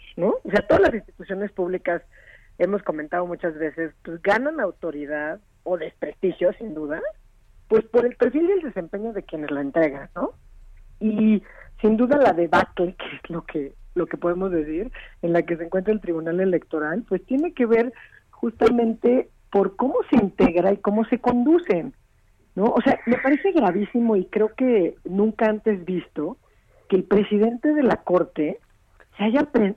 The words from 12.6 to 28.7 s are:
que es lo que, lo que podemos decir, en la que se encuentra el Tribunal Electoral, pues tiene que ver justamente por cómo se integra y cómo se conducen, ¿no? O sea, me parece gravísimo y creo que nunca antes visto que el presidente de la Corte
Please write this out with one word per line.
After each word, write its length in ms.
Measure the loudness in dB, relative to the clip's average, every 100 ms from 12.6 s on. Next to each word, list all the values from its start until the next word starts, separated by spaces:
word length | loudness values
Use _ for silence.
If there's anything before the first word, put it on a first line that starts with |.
| 0 -2 -4 -6
que 160 | -12 -14
es 140 | -10
lo 160 | -10 -8
que, 260 | -8 -8 -12 -10 -6
lo 120 | -4
que 100 | -4
podemos 340 | -2 -2 -2
decir, 400 | -2 -4 -6 -8 -12 -20 -6
en 100 | 0
la 120 | 0
que 120 | 0 -4
se 80 |
encuentra 300 | -4 -4 -2
el 80 | -2
Tribunal 400 | -2 -4 -2 0
Electoral, 640 | 0 0 -2 -6 -4 -4 -4
pues 180 | -6 -2
tiene 280 | -2 -2
que 120 | -2 2
ver 280 | 2 0 -6 -20 -20 _
justamente 1000 | -8 -6 2 2 4 0 0 2 2 0 _ _
por 240 | 0 0 0
cómo 200 | -2 0 2
se 80 | 2
integra 540 | 2 2 2 4 2
y 60 | 2
cómo 280 | 0 0 0
se 140 | -2
conducen, 760 | 0 2 4 4 2 -2 -4 -12 _ _ _ _ _ -2
¿no? 100 | 0
O 160 | 2
sea, 180 | 2 0 0
me 120 | 0
parece 340 | 2 2 2
gravísimo 640 | 2 2 0 -2 0 2 0
y 100 | 0
creo 280 | 0 0 0
que 400 | 2 2 2 -2 -4
nunca 400 | 0 0 2 0
antes 380 | 0 0 -2 -2
visto 520 | -6 -6 -8 -8 -8 _ _ _ _ -2
que 80 | 0
el 80 |
presidente 720 | 2 2 2 2 2 2 0
de 100 | 2
la 140 | 2 0
Corte 640 | 0 0 0 -2 -4 -4 _